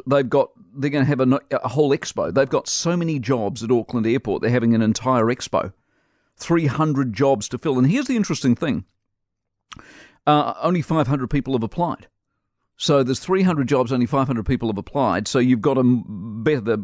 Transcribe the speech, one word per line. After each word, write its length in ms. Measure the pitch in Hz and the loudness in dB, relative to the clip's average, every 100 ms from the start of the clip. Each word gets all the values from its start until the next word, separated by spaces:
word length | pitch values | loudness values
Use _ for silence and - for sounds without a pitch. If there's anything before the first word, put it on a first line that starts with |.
| - | 0
they've 220 | 139 127 | 0 2
got, 220 | 139 - _ _ 135 | 0 0 _ _ -6
they're 140 | 143 | -4
gonna 140 | 143 131 | 0 0
have 140 | 139 | 2
a, 200 | 127 135 - | 2 2 0
a 160 | 135 - | -4 -2
whole 220 | 127 147 | 0 2
expo. 420 | 139 - - 85 | 2 -2 -6 -2
They've 160 | 101 139 | 0 0
got 200 | 151 - | 0 -2
so 260 | - 165 175 | -4 -2 -2
many 220 | 170 151 | -2 -4
jobs 460 | 120 127 101 107 | -2 -2 -2 -4
at 60 | 113 | 0
Auckland 340 | 123 107 123 110 | 0 0 -2 0
Airport. 360 | 131 113 95 | 0 -2 -2
They're 80 | 113 | 0
having 220 | 123 117 | 2 2
an 80 | 113 | 2
entire 420 | 110 113 131 127 | 2 0 0 2
expo, 480 | 113 127 - - 95 - _ _ _ _ _ _ | 2 -2 -2 -2 -4 -8 _ _ _ _ _ _
three 300 | - 170 151 | -2 0 0
hundred 480 | 120 156 139 131 | 0 0 0 -2
jobs 340 | 101 139 127 - | 0 2 2 -2
to 100 | 123 | -6
fill. 200 | 165 131 | -2 2
And 120 | 131 | 2
here's 160 | 233 269 | 2 0
the 100 | 240 | -2
interesting 380 | 202 156 135 | -2 -2 0
thing: 300 | 120 160 87 - _ _ _ _ _ _ _ _ - - - - _ - | 0 0 -4 -8 _ _ _ _ _ _ _ _ -20 -20 -20 -20 _ 0
uh, 280 | 151 120 95 | 2 2 -2
only 200 | 143 180 | -2 -2
five 240 | - 156 123 | 0 0 0
hundred 220 | 143 123 | -2 -2
people 240 | 143 131 | -2 -2
have 80 | 131 | -2
applied. 460 | 110 - 170 - - _ _ _ _ _ _ _ | -2 -4 -4 -4 -14 _ _ _ _ _ _ _
So 260 | - 143 | 2 2
there's 160 | 127 131 | 2 -2
three 240 | - 190 | -2 2
hundred 240 | 185 160 123 | 2 2 2
jobs, 220 | 135 120 | 2 2
only 140 | 131 120 | 0 0
five 220 | 139 131 | 0 0
hundred 180 | 120 101 | -2 -2
people 220 | 127 117 | -2 -2
have 100 | 101 | -4
applied. 480 | - 147 123 90 110 | -6 -2 0 0 0
So 140 | 135 | 2
you've 200 | 127 123 | 2 4
got 140 | 143 135 | 2 2
a 40 | |
m-, 240 | 127 123 92 101 110 107 | 4 2 -2 -10 -10 -4
better, 320 | 113 147 107 107 | -2 0 0 -2